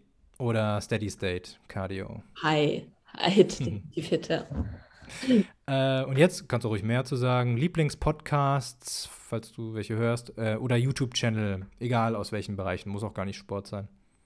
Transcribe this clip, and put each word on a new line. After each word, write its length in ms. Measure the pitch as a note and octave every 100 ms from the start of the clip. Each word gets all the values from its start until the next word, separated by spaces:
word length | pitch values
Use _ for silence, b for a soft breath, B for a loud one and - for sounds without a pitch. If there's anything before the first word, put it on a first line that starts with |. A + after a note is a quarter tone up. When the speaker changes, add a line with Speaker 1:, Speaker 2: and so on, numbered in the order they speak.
| _ _ _ -
Speaker 1:
oder 420 | A#2+ A2 G#2+ G#2
Steady 280 | - A2 G#2
State 420 | - F#2+ F2+ - - -
Cardio? 560 | G#2 F#2+ F#2+ G#2 A2+ - -
Speaker 2:
High. 400 | D#3 D#3 D3 - - - _ -
Hit, 400 | E3+ G3+ - -
Speaker 1:
<laughs> 0 |
Speaker 2:
definitiv 480 | A#2+ G2 - - D#3
Hit, 200 | D#3 -
ja. 180 | D#3+ - - - B B B B B C4 A#3 B - -
Speaker 1:
Äh, 400 | C3+ C3+ C3 C3+
und 120 | C3+
jetzt 300 | F3+ F#3 -
kannst 160 | B2 A2+
du 40 |
ruhig 140 | G#2+
mehr 220 | G#2+ B2 C3
zu 100 | C3
sagen. 420 | B2+ B2 B2 A#2
Lieblingspodcasts, 1500 | F3 E3 D3 - D3+ D#3 - D3 C#3 C#3 B2 - - - -
falls 400 | - - A2+ -
du 200 | - A2+
welche 220 | A2 G2+ A2
hörst, 420 | A#2 A#2+ - -
äh, 180 | A2 A2
oder 200 | B2 A#2+
YouTube-Channel, 920 | B2+ C3 B2+ - A#2+ A2 G#2+ F#2+ F#2 -
egal 360 | A#2+ A#2+ A2+ A2
aus 160 | G2
welchen 220 | G#2+ G2 G2+
Bereichen, 320 | F#2+ F2+ -
muss 140 | G2+
auch 100 | G#2
gar 120 | G#2 G2
nicht 120 | F#2
Sport 300 | - G2+ -
sein. 200 | G2+ G2+ _ _ _